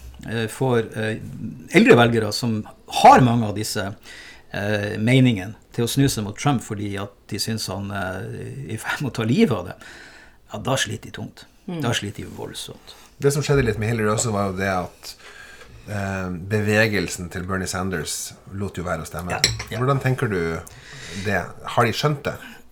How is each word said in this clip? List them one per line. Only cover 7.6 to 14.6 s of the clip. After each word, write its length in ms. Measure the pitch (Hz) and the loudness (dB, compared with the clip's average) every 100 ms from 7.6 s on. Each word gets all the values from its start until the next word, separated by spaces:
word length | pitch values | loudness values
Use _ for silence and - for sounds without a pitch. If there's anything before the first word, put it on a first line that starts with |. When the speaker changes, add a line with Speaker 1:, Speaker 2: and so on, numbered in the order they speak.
| - | -4
Speaker 1:
han, 220 | 95 101 | -6 -6
eh, 320 | 101 92 92 117 104 110 120 139 | -6 -6 -6 -8 -10 -10 -10 -10
er 20 | |
i 80 | 110 | -8
ferd 220 | - - | -6 -4
med 80 | 135 | -4
å 20 | |
ta 120 | - 110 | -2 2
livet 240 | 170 226 | 4 4
av 140 | 101 90 | 2 -6
det, 100 | - - - - - - - - | -12 -16 -20 -20 -20 -20 -20 -14
ja, 60 | 107 | -8
da 180 | 113 131 | -2 0
sliter 340 | - 107 - | -2 -6 -10
de 60 | - | -12
tungt. 260 | 113 - - _ - | -12 -14 -20 _ -10
Speaker 2:
Mm. 140 | 170 | -4
Speaker 1:
Da 100 | 120 | -2
sliter 320 | 113 101 - | -2 -4 -10
de 60 | 90 90 | -12 -12
voldsomt. 560 | - - - - - - - - | -12 -12 -14 -16 -20 -20 -20 -2
Speaker 3:
Det 120 | 139 | 0
som 100 | 147 | 2
skjedde 220 | 135 139 123 | 2 2 2
litt 120 | 101 | 0
med 100 | 107 | 0
Hillary 180 | 117 107 | 0 0
også, 180 | 110 120 | 0 0
var 200 | 101 101 | 0 -2
jo 40 | |
det 160 | 92 | 0